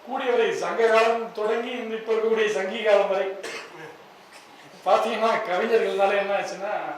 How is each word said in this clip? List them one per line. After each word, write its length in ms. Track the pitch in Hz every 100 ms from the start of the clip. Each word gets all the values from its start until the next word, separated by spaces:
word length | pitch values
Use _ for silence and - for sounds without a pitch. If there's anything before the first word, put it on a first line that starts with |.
கூடியவரை 520 | 233 262 254 226 202
சங்க 360 | - 175 220 226
காலம் 440 | 220 226 226 226
தொடங்கி 380 | - 214 226 247
இந்த 240 | 247 220
இப்ப 180 | 220 226
இருக்கக்கூடிய 360 | 214 226 220 208
சங்கி 340 | 190 190 226
காலம் 260 | 214 196 190
வரை 180 | 196 196 - - - - - 156 - - - - - - - - -
பாத்தீங்கன்னா, 460 | 180 220 220 220 226 202
கவிஞர்கள்னால 720 | 170 185 226 220 196 190 196 202
என்ன 160 | 196
ஆச்சுன்னா, 380 | 196 175 180 202 - -